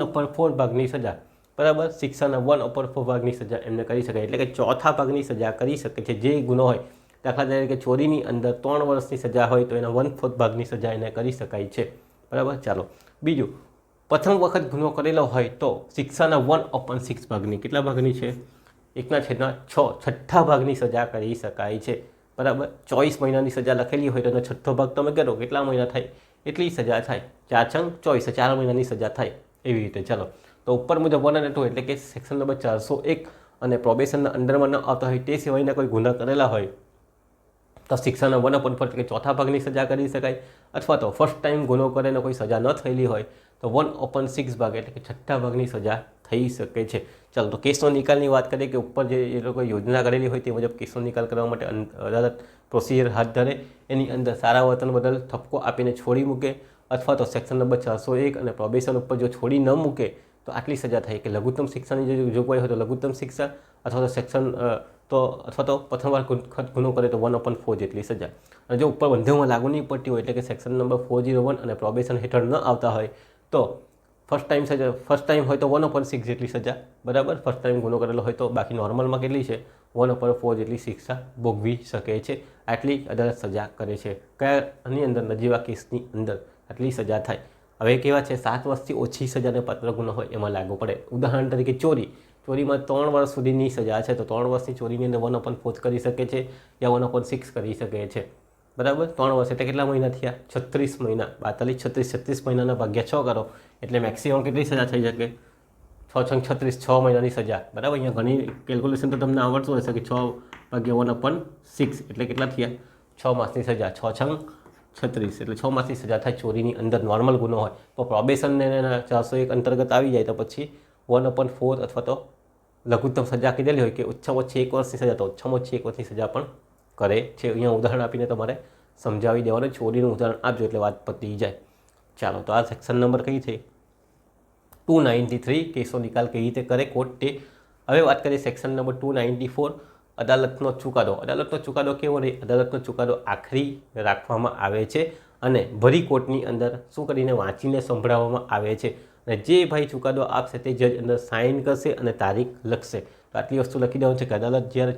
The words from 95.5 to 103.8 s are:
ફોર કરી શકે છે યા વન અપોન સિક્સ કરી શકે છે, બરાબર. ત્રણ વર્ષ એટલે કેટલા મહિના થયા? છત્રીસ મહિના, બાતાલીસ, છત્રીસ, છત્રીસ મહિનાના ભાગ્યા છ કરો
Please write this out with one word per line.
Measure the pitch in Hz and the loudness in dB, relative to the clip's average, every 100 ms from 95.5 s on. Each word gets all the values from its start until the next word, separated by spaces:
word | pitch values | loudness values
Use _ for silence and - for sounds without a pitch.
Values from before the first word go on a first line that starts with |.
| 120 | -6
ફોર | 123 - 127 | -6 -4 -2
કરી | 120 | 0
શકે | 123 123 123 | -2 -2 -2
છે | 127 127 - - _ | -2 -6 -12 -20 _
યા | 123 | 2
વન | 123 123 | 2 2
અપોન | 123 | 0
સિક્સ | 120 131 - | -2 -6 -6
કરી | - 107 | -8 -6
શકે | 107 104 104 104 | -6 -6 -6 -6
છે, | 113 95 - _ _ _ - | -8 -10 -14 _ _ _ 0
બરાબર. | 127 147 165 165 | 2 2 0 2
ત્રણ | 135 131 | 2 4
વર્ષ | 123 | 2
એટલે | 127 131 | 0 -2
કેટલા | 135 139 | 0 0
મહિના | 135 131 | 2 0
થયા? | 127 120 123 - | -2 -6 -6 -6
છત્રીસ | - 127 143 139 - | -6 -2 -2 -2 -2
મહિના, | 120 110 107 - | -2 -2 -4 -6
બાતાલીસ, | 107 107 120 127 | -6 -2 -2 -2
છત્રીસ, | 127 127 127 | -2 -2 -2
છત્રીસ | 120 - 135 | -4 -4 -4
મહિનાના | - 127 123 123 | 0 0 2 0
ભાગ્યા | 110 107 113 | 0 -2 0
છ | 147 127 | 0 0
કરો | 117 - - - _ | -2 -4 -10 -20 _